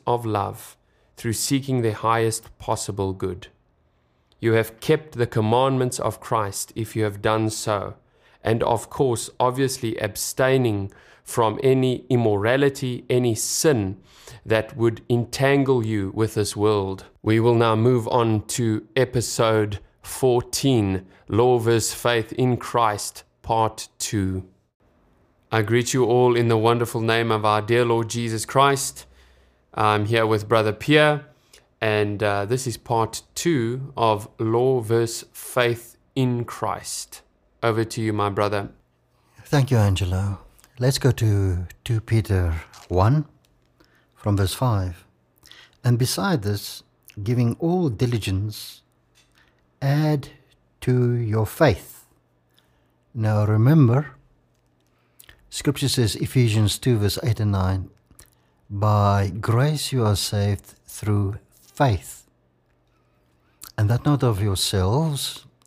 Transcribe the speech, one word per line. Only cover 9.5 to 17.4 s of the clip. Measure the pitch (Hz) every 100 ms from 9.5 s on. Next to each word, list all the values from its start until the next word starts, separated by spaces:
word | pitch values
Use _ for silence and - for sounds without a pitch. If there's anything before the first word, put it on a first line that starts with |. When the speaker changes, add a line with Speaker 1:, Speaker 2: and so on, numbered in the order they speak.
| 127 131 - 113 -
Speaker 1:
abstaining | 107 - - - 131 135 117 101 98 - - -
from | - 123 110 -
any | 131 131 127 123 -
immorality, | 123 113 101 110 135 139 139 127 120 -
any | 123 123
sin | 113 - - 160 123 95 - - - - -
that | - 110 - 113
would | 113 110 -
entangle | 120 117 - 135 143 135 127
you | 110 107 98
with | 107 110
this | 110 101
world. | 104 107 104 95 95 - _
We | 107 113